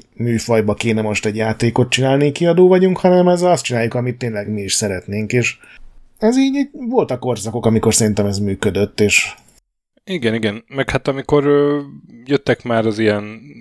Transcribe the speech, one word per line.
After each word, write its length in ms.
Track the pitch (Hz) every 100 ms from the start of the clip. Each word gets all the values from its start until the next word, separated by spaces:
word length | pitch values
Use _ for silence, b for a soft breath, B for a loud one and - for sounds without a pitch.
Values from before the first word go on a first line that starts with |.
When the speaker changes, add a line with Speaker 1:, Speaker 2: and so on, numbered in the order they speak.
| - -
Speaker 1:
műfajba 580 | 117 117 - 113 104
kéne 280 | 104 117 110
most 240 | 107 104 110
egy 100 | 104
játékot 540 | 110 110 117 113 123
csinálni, 420 | - 131 139 147
kiadó 360 | 143 170 170 185
vagyunk, 300 | 185 185 180
hanem 300 | 185 180 180
ez 140 | 175
azt 220 | 180 160
csináljuk, 300 | - 123 117
amit 240 | 123 123 123
tényleg 320 | 123 107 101
mi 120 | 107
is 120 | 98
szeretnénk, 600 | - 104 92 - 101 107
és 240 | 123 117 - B B - - - -
ez 200 | 214 254
így, 180 | 269 277
így 140 | 277
voltak 480 | - 240 247 156 127
korszakok, 460 | 123 110 110 117 113
amikor 280 | 110 113
szerintem 320 | 104 110 101 101
ez 120 | 98
működött, 600 | 104 95 104 95 101 -
és 340 | 104 - - - _ _ _ _ _ _
Speaker 2:
Igen, 300 | - 185 113
igen. 300 | 113 110 107 -
Meg 220 | 135 135
hát 180 | 139 -
amikor, 380 | 135 131 147 143
ö, 340 | 143 143 147 143 143 - 120 123
jöttek 380 | 139 - 120
már 220 | 123 113 110
az 140 | 107
ilyen, 400 | 110 104 104 110 135 127